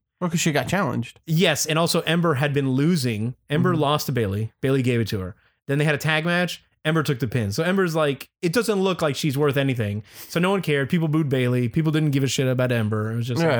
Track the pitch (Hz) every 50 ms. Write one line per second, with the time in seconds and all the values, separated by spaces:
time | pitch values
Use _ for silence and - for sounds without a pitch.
0 | _ _ _ - 180 175 170 160 - 165 143 143 123 - - 190 190 135 - 117
1 | 120 - - - - - 160 160 190 170 147 - - - 156 156 170 160 - 170
2 | - 160 160 175 170 170 147 123 151 143 139 143 135 135 127 135 143 165 185 160
3 | 123 123 110 104 110 120 127 _ _ - 143 143 - 185 - - 143 139 151 143
4 | - - 135 123 110 95 98 104 113 110 _ - - 135 135 135 123 127 120 117
5 | 117 - 113 101 92 90 - _ _ _ _ _ _ - 139 147 147 156 147 135
6 | - 151 156 156 156 170 175 175 180 170 - - _ _ _ _ - 156 160 160
7 | 143 151 143 120 143 110 - 127 110 98 104 - 160 175 190 196 190 175 156 165
8 | 156 147 139 - - _ _ - - 180 160 247 226 220 208 190 190 190 180 -
9 | 170 151 131 - - 151 127 139 151 147 123 139 135 135 127 120 110 101 101 107
10 | - - - - - - - 170 175 185 202 196 170 165 147 139 139 - - 170
11 | 160 156 147 160 165 135 135 131 123 123 123 123 123 117 - 160 156 160 151 160
12 | 156 151 139 139 135 127 - - 135 127 127 123 127 123 123 117 110 104 110 107
13 | 107 110 113 117 117 127 120 160 165 160 135 117